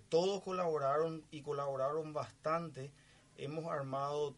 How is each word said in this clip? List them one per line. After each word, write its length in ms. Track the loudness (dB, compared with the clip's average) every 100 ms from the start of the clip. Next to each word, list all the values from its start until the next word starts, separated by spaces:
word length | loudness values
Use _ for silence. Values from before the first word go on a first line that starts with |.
| 2
todos 360 | 4 4 0
colaboraron 840 | -2 0 2 2 4 4 2 -2 -10
y 100 | -10
colaboraron 720 | -4 -2 0 2 2 0 -2
bastante. 800 | -4 -6 -4 0 0 0 -8 -12 -14 -20 -20 -20 -10
Hemos 300 | -6 -4 -2
armado 720 | -2 -2 -2 0 0 -2